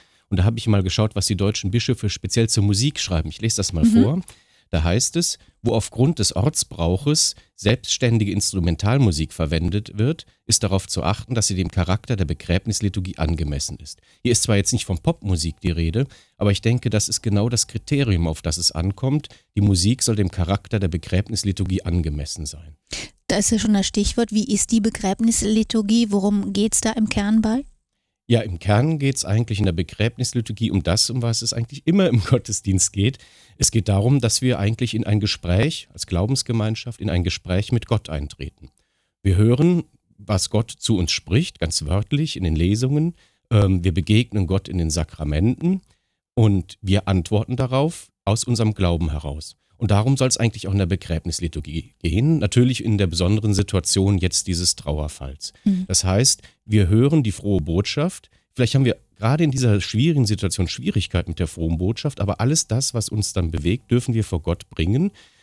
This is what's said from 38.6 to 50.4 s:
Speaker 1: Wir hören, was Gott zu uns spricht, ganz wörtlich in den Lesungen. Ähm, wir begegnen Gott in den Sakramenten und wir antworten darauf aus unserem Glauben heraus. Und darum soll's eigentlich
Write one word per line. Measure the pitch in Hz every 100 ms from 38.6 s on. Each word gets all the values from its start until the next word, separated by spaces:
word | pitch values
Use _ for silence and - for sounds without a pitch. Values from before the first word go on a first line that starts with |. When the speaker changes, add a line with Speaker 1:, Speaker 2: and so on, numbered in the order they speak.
| - _ _ _ _ _
Speaker 1:
Wir | 98 92
hören, | 113 127 170 175 - _ _ -
was | 101 98 -
Gott | 107 113
zu | - - 101
uns | 82
spricht, | - - 107 175 -
ganz | 80 - 76
wörtlich | 95 104 143 156 -
in |
den | 90 78
Lesungen. | 87 107 131 147 165 - _ _ -
Ähm, | 107 98 92
wir | 90
begegnen | 85 80 107 120 101 87
Gott | 95 -
in | 90
den | 82
Sakramenten | 82 78 - - 76 107 127 170 190 - _ _ _ _
und | - 110 98 - -
wir | 95 98 -
antworten | 95 85 107 117 123
darauf | 127 131 151 - - _ -
aus | 110
unserem | - 113 110
Glauben | 101 87 85 80
heraus. | 73 73 73 - - _ -
Und | 104
darum | 101 113 139
soll's | 131
eigentlich | -